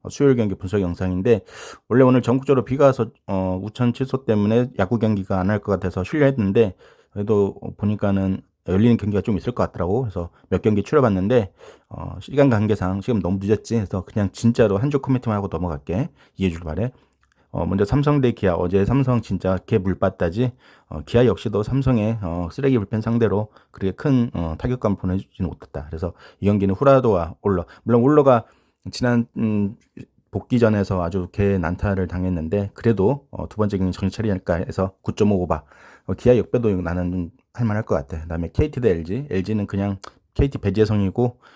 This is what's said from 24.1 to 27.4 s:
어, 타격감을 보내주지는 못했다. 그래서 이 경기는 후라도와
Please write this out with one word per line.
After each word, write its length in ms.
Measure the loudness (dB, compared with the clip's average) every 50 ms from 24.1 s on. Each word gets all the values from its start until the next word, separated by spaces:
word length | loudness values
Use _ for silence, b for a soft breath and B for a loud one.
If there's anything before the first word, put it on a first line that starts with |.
| 2 2 2 0 -2
어, 200 | -4 -4 -4 -6 -6
타격감을 400 | -4 -6 -6 -2 -2 -2 -2 -2
보내주지는 500 | -2 -4 -4 -4 -4 _ _ _ -6 -6
못했다. 380 | -6 -10 -18 -16 _ -14 -12 -10
그래서 240 | -10 -8 -8 -8 B B B B B B
이 40 | 0
경기는 300 | 2 2 2 2 0 0
후라도와 640 | 2 4 6 6 6 6 4 2 2 0 -4 -8 _